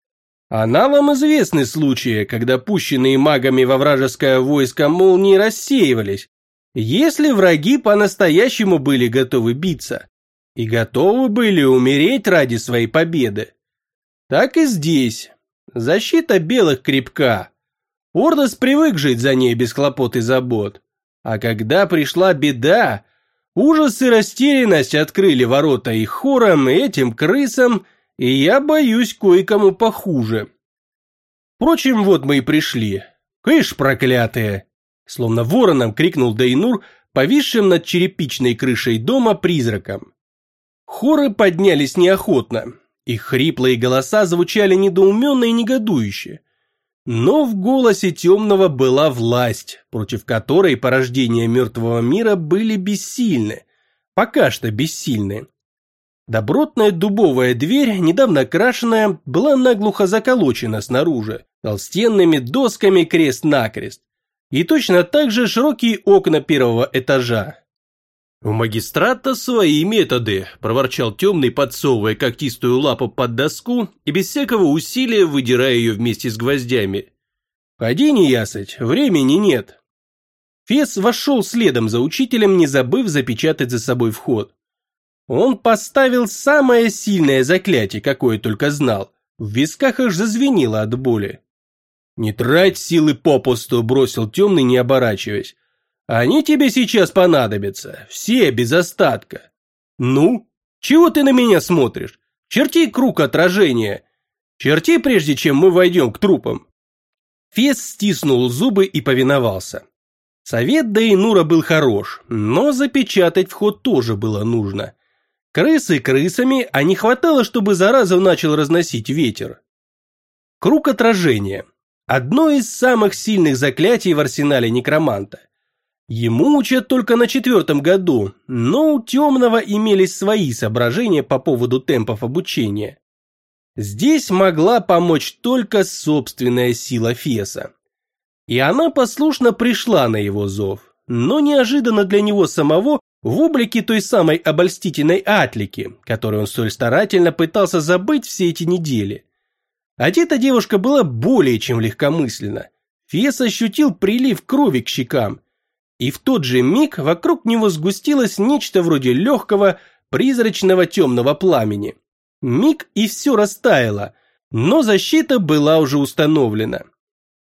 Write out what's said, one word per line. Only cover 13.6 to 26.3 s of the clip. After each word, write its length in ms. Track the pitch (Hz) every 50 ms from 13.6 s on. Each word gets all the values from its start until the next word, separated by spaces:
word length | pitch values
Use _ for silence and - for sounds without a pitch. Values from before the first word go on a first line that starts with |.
| _ _ _ _ _ _ _ _ _ _ _ _ _ -
Так 280 | 131 160 240 269 -
и 80 | 330 320
здесь. 640 | 269 220 160 143 165 165 139 131 113 110 - - - _ _ _ _ _ _ _ - -
Защита 640 | 123 113 135 175 220 214 - - 330 330 - 214 185
белых 440 | 156 156 247 254 190 160 135 -
крепка. 680 | - - 135 135 123 - - - 147 123 110 95 87 - _ _ _ _ _ _ _ _ _ _ _ _ -
Ордос 400 | 170 247 330 330 285 277 233 -
привык 420 | - 262 254 277 294 320 302 208 151
жить 220 | 139 143 120 113
за 140 | 123 139 131
ней 200 | 131 131 123 117
без 200 | 117 123 113 -
хлопот 420 | 139 143 143 135 - 127 120 -
и 40 | 123
забот. 600 | 113 117 131 131 127 123 117 110 101 95 - _ _ _ _ _ _ _ _ _
А 160 | - 117 113 107
когда 480 | 113 117 110 101 107 110 147 190 202
пришла 460 | - - 156 147 - - 170 185 190
беда, 720 | 175 135 147 147 135 117 120 151 190 240 214 139 107 101 - _ _ _ _ _ _ _ _ _ _
ужас 460 | 180 247 302 320 311 302 262 - -
и 80 | 262 247
растерянность 840 | 226 220 208 - - - 262 294 285 262 247 208 175 151 131 - -
открыли 500 | 147 156 - - 196 190 190 143 123 123
ворота 480 | 113 131 143 151 156 131 120 - 123
и 140 | 113 113 110
хорам, 600 | - - - - 277